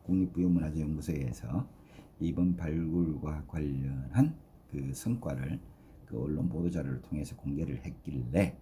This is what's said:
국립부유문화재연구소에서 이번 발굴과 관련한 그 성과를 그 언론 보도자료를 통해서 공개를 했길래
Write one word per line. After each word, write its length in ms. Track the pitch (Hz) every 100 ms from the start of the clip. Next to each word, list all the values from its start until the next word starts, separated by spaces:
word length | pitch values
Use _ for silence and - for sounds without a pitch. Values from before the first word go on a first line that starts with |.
국립부유문화재연구소에서 1600 | - 92 90 87 90 85 78 78 76 76 - 76 64 - 55 - - - - - - -
이번 340 | 82 87 90
발굴과 920 | 87 80 82 80 85 80 71 76 76 -
관련한 880 | 80 73 67 67 67 65 123 156 - - - -
그 240 | 71 67
성과를 640 | 65 110 113 76 65 71 - - - - -
그 180 | - 113
언론 260 | 76 76 -
보도자료를 540 | 80 87 85 67 62
통해서 320 | - 76 71
공개를 500 | - 69 71 76 65
했길래 720 | - - - - 60 82 92 -